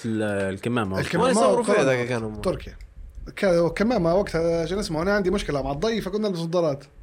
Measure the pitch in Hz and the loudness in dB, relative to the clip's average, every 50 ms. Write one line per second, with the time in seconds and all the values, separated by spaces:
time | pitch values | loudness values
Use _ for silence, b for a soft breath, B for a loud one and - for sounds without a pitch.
0 | - 117 110 107 107 104 101 98 98 98 98 98 - 117 120 123 110 95 95 - | -4 -4 -2 0 0 0 0 0 -2 -2 -4 -4 -4 -2 0 0 0 0 -2 -2
1 | 139 - - 165 233 262 254 214 233 208 - 240 233 208 202 185 143 131 131 123 | -2 0 0 2 2 4 4 4 4 4 4 2 2 2 2 4 4 4 2 0
2 | 120 120 127 117 113 110 107 107 104 95 - - - - - - - - - - | 0 -2 -2 -4 -4 -6 -6 -4 -4 -4 -4 -4 -8 -12 -16 -16 -18 -20 -18 -18
3 | - - - - - - - - - 196 175 170 170 165 165 - 202 233 254 214 | -18 -16 -16 -14 -14 -14 -6 -2 2 2 4 4 2 2 0 0 0 2 2 2
4 | 170 165 170 196 202 - - 160 165 170 165 165 160 156 185 208 202 - 170 151 | 2 4 4 2 2 0 0 0 0 0 0 0 -2 -2 -2 -4 -4 -2 -2 0
5 | 170 196 208 208 190 175 185 202 - - 147 139 131 135 143 147 180 226 233 208 | 0 2 2 2 2 2 0 0 0 -2 -2 -2 -2 -2 -2 -2 -2 0 0 -2
6 | - 190 180 214 214 208 185 165 165 165 165 180 170 156 139 143 - - - - | -2 -4 -4 -2 -2 -2 -2 -2 -2 0 2 2 2 2 0 -2 -6 -14 -20 -12